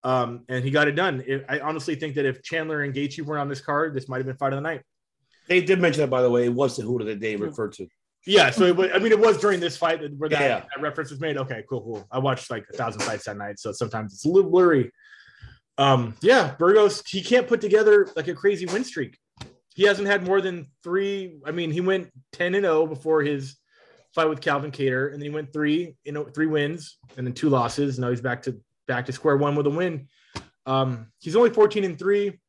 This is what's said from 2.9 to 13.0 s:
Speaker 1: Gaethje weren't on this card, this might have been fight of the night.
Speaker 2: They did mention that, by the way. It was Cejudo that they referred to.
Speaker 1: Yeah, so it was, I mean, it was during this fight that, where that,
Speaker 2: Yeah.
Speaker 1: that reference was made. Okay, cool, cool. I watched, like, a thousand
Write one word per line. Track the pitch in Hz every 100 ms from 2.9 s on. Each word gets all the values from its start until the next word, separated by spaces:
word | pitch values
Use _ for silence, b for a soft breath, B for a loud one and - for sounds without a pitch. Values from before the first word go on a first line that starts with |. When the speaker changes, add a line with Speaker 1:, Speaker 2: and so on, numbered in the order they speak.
Speaker 1:
Gaethje | 135 143 139
weren't | 147 151
on | 143
this | 147
card, | - 147 160 139
this | 127
might | 131
have | 135
been | 131
fight | 139
of | 139
the |
night. | 151 151 _ _ _ _ _ _ _
Speaker 2:
They | 180
did | 170 185
mention | 175 151
that, | 143
by | 127
the | 127
way. | 120 120
It |
was | 120 135 120
Cejudo | 110 120 107
that | 104
they | 110 104
referred | 107 147 107
to. | - 95 _ _ _ -
Speaker 1:
Yeah, | 196 143
so | 123 180
it | 175
was, | 190
I | 190
mean, | 220
it | 214
was | 220 180
during | 202 185
this | 170 -
fight | 165 160
that, | 151 143
where | 151
that, | 151
Speaker 2:
Yeah. | 143 107
Speaker 1:
that | - 135
reference | 147 120 139
was | 143
made. | 160 139
Okay, | 135 117 104
cool, | 127
cool. | 104 110 98
I | 127
watched, | 135 123 -
like, | 117 101
a | -
thousand | 117 104